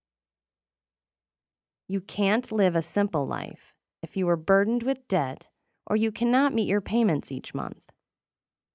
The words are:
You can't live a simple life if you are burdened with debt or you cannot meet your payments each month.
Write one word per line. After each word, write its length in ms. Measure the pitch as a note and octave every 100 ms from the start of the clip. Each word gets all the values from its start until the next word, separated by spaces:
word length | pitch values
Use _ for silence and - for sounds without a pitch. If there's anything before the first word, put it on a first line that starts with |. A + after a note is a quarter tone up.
| _ _ _ _ _ _ _ _ _ _ _ _ _ _ _ _ _ _ -
You 140 | F#3+
can't 500 | G3 - G3 A3 -
live 240 | G#3+ F#3
a 80 | E3
simple 420 | - G3+ G3+ D3+
life 480 | C#3 A2+ - - _ _ _ _
if 140 | - F#3+
you 120 | F3
are 80 | E3
burdened 460 | D#3+ G3 G3+ A#3+
with 240 | A#3 C4+ -
debt 400 | F3+ C3 - - _ _ _ -
or 80 |
you 160 | G#3+ A3
cannot 420 | A3 A#3+ B3+ C#4+
meet 140 | - G#3
your 140 | G3+
payments 500 | G3 A3+ G#3+ D3 -
each 240 | C3 -
month. 380 | C#3 - - _ _ _ _ _ _ _ _ _